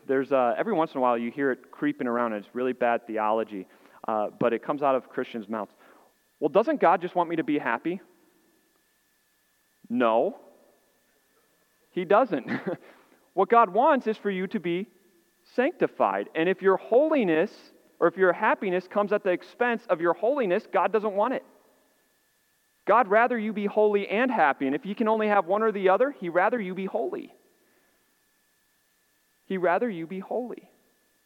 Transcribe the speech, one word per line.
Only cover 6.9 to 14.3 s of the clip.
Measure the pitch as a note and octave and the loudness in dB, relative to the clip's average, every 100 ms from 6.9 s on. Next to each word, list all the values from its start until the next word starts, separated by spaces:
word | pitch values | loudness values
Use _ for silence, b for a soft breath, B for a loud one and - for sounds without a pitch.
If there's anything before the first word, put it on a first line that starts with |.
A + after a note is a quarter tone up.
| F#3 | 2
just | F3 | 0
want | F3+ E3+ | -2 -2
me | E3 | -2
to | |
be | D3+ D3 | -2 -2
happy?" | C3+ A#2 D#3+ F#3 - _ _ _ _ _ _ _ _ _ _ _ _ _ _ _ _ _ - | -2 -4 -4 -8 -12 _ _ _ _ _ _ _ _ _ _ _ _ _ _ _ _ _ -6
No, | A#2+ A#2+ A2+ F3 - - _ _ _ _ _ _ _ _ _ _ _ _ _ _ | 0 2 2 0 -4 -18 _ _ _ _ _ _ _ _ _ _ _ _ _ _
he | - | -6
doesn't. | F3+ G3+ B3+ D3+ G#2+ | 2 4 4 -2 -4
<laughs> | C4 - E3 b b b b b | -8 -6 -10 b b b b b
What | - F#3+ | -2 4
God | A#3 A3 | 4 4
wants | F#3+ D4 C#4 A3 | 4 2 2 0
is | A3 | -4
for | G#3 | -4